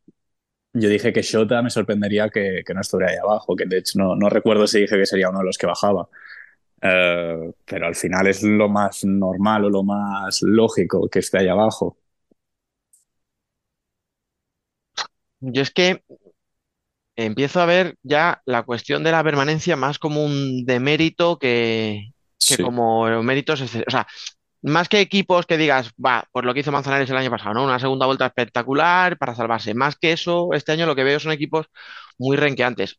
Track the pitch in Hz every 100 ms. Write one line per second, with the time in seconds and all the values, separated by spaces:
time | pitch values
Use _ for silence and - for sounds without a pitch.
0 | _ _ _ _ _ _ _ 117 107 104
1 | 120 101 95 113 107 120 120 117 101 104
2 | 101 104 107 110 98 90 85 92 101 92
3 | 92 90 98 104 - 90 90 92 - 101
4 | 95 90 101 107 113 104 104 107 101 101
5 | 98 98 92 95 92 - 90 85 104 95
6 | - - - - - _ _ _ 95 92
7 | 90 87 85 82 82 - - 90 82 87
8 | 87 92 98 98 107 104 104 104 101 -
9 | 98 98 95 92 104 107 101 98 98 101
10 | 101 98 95 - 95 110 110 - 87 92
11 | - 95 - 92 92 92 110 - 90 -
12 | _ _ _ _ _ _ _ _ _ _
13 | _ _ _ _ _ _ _ _ _ _
14 | _ _ _ _ _ _ _ _ _ -
15 | - _ _ - 131 123 135 - 180 185
16 | _ - 95 _ _ _ _ _ _ _
17 | _ - 110 107 139 180 170 180 175 -
18 | 127 147 170 - - 120 113 117 - 143
19 | 156 165 156 143 139 156 175 147 131 147
20 | 156 151 147 143 135 127 123 123 135 160
21 | 160 - 170 170 131 120 117 113 110 104
22 | 107 - _ - - 127 104 120 113 113
23 | 113 113 120 135 143 147 123 113 113 123
24 | - - - - _ _ 139 160 180 208
25 | 196 196 175 175 165 160 156 131 113 -
26 | 127 120 - 127 123 127 143 143 139 139
27 | 131 131 131 117 107 110 135 127 135 135
28 | 131 135 131 - 113 123 117 139 165 180
29 | 180 170 127 117 113 113 110 113 143 -
30 | 165 160 175 170 175 151 - 156 165 135
31 | 135 147 151 156 147 156 156 - - -
32 | - - 127 139 147 123 123 113 98